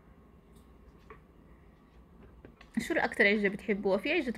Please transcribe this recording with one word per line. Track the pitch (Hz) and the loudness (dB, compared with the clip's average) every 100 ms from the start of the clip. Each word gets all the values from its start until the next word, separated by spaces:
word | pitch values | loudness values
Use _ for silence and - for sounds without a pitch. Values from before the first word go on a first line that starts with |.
| - - - - - - - - - - - - - - - - - - - - - - - - - - - - | -20 -20 -20 -20 -20 -20 -20 -20 -20 -20 -20 -20 -20 -20 -20 -20 -20 -20 -20 -20 -20 -20 -20 -20 -20 -20 -10 -6
شو | - | -2
الأكتر | 320 240 - 202 | -2 0 2 4
عجة | 214 202 | 4 2
بتحبوها؟ | 202 - 202 196 196 | -2 -4 -2 0 0
في | 285 | 0
عجة | 349 254 | 0 -2